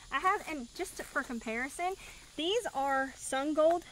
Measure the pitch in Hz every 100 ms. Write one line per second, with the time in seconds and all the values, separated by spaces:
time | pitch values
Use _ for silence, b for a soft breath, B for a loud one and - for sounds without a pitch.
0 | B 269 370 415 - 311 240 - 359 -
1 | - 294 254 240 226 226 262 - 349 381
2 | B B B - 330 453 381 - 277 269
3 | 269 - - 269 294 302 302 240 -